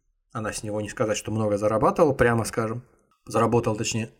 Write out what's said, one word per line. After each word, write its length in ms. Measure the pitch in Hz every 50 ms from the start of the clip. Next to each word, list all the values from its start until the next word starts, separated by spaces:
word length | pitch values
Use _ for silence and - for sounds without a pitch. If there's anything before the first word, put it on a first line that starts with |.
| _ _ _ _ _ _ -
она 200 | 123 107 104 101
с 100 | - -
него 160 | 107 104 107
не 80 | 104 98
сказать, 280 | - - 120 107 104
что 140 | - - 117
много 260 | 107 110 110 104 104
зарабатывала, 560 | 101 107 107 110 107 135 180 - - 175 147 117
прямо 320 | - 127 120 117 117 107
скажем. 380 | - - - 113 110 113 123 - _ _ _ _ _ _ _ _
Заработала, 500 | - 104 107 113 113 117 120 117 113 107
точнее. 340 | 104 113 - - 113 107 - -